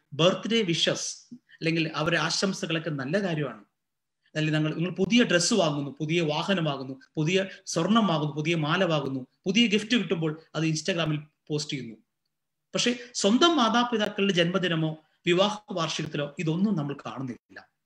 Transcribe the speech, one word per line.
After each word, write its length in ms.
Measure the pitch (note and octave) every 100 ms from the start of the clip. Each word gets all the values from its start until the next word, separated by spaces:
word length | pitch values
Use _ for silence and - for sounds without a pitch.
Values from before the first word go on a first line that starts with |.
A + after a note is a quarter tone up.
| _
birthday 500 | C3+ E3+ G3 G3+ A3+
wishes, 720 | F#3+ E3 - C#3+ - - -
അല്ലെങ്കിൽ 560 | - _ - D#3+ E3 D#3
അവരുടെ 260 | D3 D#3 E3
ആശംസകളൊക്കെ 720 | D#3+ - G3 E3+ F3 D#3+ D#3+
നല്ല 300 | C#3+ C3 F#3+
കാര്യമാണ്. 440 | F#3+ D#3 C3+ A2+ - _ _ _ _ _ _ D#3
അല്ലെങ്കിൽ 160 | D#3
നിങ്ങൾ, 220 | D#3 D#3
നിങ്ങൾ 160 | D3+ F3
പുതിയ 340 | F3 F#3+ A#3+
dress 300 | A#3+ F3 E3+
വാങ്ങുന്നു, 420 | A3 D#3+ D3 C#3+ -
പുതിയ 200 | D#3 F3
വാഹനം 440 | D#3 D3 E3+ F#3
വാങ്ങുന്നു, 360 | D#3 C3+ C3+ C3 - -
പുതിയ 280 | D3+ F#3 F#3+ - -
സ്വർണം 400 | D#3+ E3+ A3+ G3
വാങ്ങുന്നു, 300 | D#3 D3+ C#3+
പുതിയ 180 | D3+
മാല 300 | E3+ D3+ F3+
വാങ്ങുന്നു, 420 | F#3 D#3 C3+ C3+ B2+ _ F#3
പുതിയ 200 | F#3+ A#3
ഗിഫ്റ്റ് 300 | G#3 G#3+ A#3+
കിട്ടുമ്പോൾ 440 | E3 F3+ D#3 D#3 -
അത് 100 | D#3
Instagram-ിൽ 540 | D#3+ D#3 - E3+ D#3 D3+ - _ -
പോസ്റ്റ് 240 | D3+ -
ചെയ്യുന്നു. 240 | C3+ A#2 G#2 _ _ _ _ _ _ _
പക്ഷേ 240 | - A#3+ B3 -
സ്വന്തം 420 | - G3+ B3 E4+ D#4
മാതാപിതാക്കളുടെ 760 | A3+ A#3 A#3+ A3+ G#3 G#3 G3
ജന്മദിനമോ 720 | F3+ E3+ F#3+ F3 E3 D#3 D#3 _ _ E3+
വിവാഹ 320 | F3 G3 - -
വാർഷികത്തിലോ 640 | F3+ D#3 - - D3+ D3 -
ഇതൊന്നും 380 | D#3 E3+ G#3+ F3
നമ്മൾ 200 | C#3+ C#3 A#2+
കാണുന്നില്ല. 640 | A#2 C3 G#2+ _ - - _